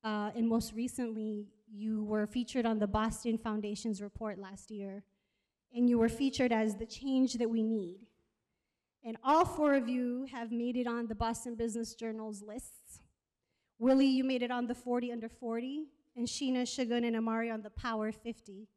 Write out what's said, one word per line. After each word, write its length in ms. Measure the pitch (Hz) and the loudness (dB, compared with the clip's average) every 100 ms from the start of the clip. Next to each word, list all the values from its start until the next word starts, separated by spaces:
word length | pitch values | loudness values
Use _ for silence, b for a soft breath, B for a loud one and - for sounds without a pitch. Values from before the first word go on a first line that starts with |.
Uh, 300 | 220 214 208 | -4 -2 -2
and 140 | 233 226 | 0 2
most 240 | 226 226 | 2 0
recently, 720 | 214 240 - 240 220 214 208 208 _ _ | -4 -6 -4 -4 -4 -4 -6 -8 _ _
you 360 | 208 214 220 214 | -8 -2 -2 0
were 200 | 214 208 | 0 0
featured 400 | 247 240 269 226 | -2 -2 0 2
on 140 | 220 | 2
the 80 | 208 | 2
Boston 500 | 208 220 - 240 220 | 2 0 -2 -2 -2
Foundation's 640 | 226 214 208 208 233 196 | 0 -2 -4 -4 -4 -4
report 380 | 202 - 220 190 | -6 -8 -8 -8
last 320 | 190 190 - | -10 -14 -12
year, 320 | 214 196 196 - _ _ _ _ _ _ | -10 -8 -10 -14 _ _ _ _ _ _
and 160 | 240 247 | 4 4
you 100 | 240 | 6
were 80 | 233 | 4
featured 460 | 233 277 - 247 | 2 -2 2 2
as 240 | 226 220 202 | 4 2 -2
the 80 | 226 | -8
change 480 | - 269 262 254 | -8 0 4 4
that 160 | 240 226 | 4 0
we 120 | 226 | 2
need. 460 | 220 226 180 190 - _ _ _ _ _ _ _ _ _ | 2 0 -2 -8 -18 _ _ _ _ _ _ _ _ _
And 140 | 240 226 240 | -12 -4 4
all 180 | 311 | 6
four 300 | 349 - 302 | 6 4 4
of 160 | 277 233 | 6 4
you 360 | 247 247 247 262 | 0 0 -2 -4
have 220 | 254 233 | -6 -4
made 240 | 233 240 247 | -2 0 0
it 100 | 240 | 0
on 200 | 233 233 | -2 -4
the 80 | 214 | -2
Boston 400 | 226 233 247 226 | -2 -2 -6 -4
Business 400 | 233 226 233 - | -2 -2 -6 -6
Journal's 460 | 226 220 220 208 | -8 -6 -8 -10
lists. 600 | 208 214 - - - - _ _ _ _ _ _ _ _ | -12 -12 -14 -20 -20 -20 _ _ _ _ _ _ _ _
Willie, 280 | 233 269 269 | 4 6 8
you 180 | 262 | 4
made 180 | 262 254 | 2 0
it 100 | 240 | 0
on 160 | 247 240 | -2 -2
the 60 | |
forty 380 | 240 247 247 240 | -4 -2 -2 -2
under 160 | 233 226 | -6 -10
forty, 600 | - 240 226 254 285 302 _ _ 247 | -8 -4 -4 -4 -6 -8 _ _ -6
and 100 | 240 | -4
Sheena, 360 | - 277 254 | -2 0 0
Shagun, 440 | 247 - 247 240 240 | 0 -2 0 2 2
and 120 | 226 | 0
Amari 320 | 226 226 233 | 0 0 -2
on 100 | 220 | -4
the 100 | 214 | -8
Power 420 | - 247 220 214 | -8 -4 -2 -2
fifty. 560 | 214 233 220 - 196 214 | -4 -10 -10 -12 -18 -18